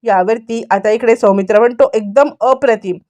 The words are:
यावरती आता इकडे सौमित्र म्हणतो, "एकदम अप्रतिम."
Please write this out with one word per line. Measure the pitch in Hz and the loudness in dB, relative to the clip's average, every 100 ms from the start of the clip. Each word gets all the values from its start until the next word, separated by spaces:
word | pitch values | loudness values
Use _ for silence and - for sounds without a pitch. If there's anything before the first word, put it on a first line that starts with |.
यावरती | 226 196 185 226 226 226 226 | 0 0 0 -2 -4 -10 -4
आता | 196 208 | -2 0
इकडे | 220 226 240 | 0 0 2
सौमित्र | 214 196 185 214 | 2 0 0 2
म्हणतो, | 240 240 262 | 2 2 0
"एकदम | 269 202 220 294 - | 0 -2 0 0 0
अप्रतिम." | 233 262 269 220 196 180 | -2 0 0 -2 -4 -10